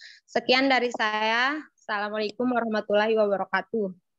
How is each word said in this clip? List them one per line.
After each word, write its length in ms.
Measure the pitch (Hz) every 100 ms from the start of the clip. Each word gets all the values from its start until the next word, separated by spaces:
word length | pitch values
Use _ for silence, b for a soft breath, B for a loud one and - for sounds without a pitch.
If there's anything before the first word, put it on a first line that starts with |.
| B B
Sekian 480 | _ - - 254 269
dari 160 | 254 240
saya. 720 | 233 220 214 220 226 254 302 277 _
Assalamualaikum 720 | - 214 208 214 214 - 247
warahmatullahi 640 | 240 233 214 208 202 214
wabarakatuh. 760 | 220 208 190 190 190 185 233 196 180 _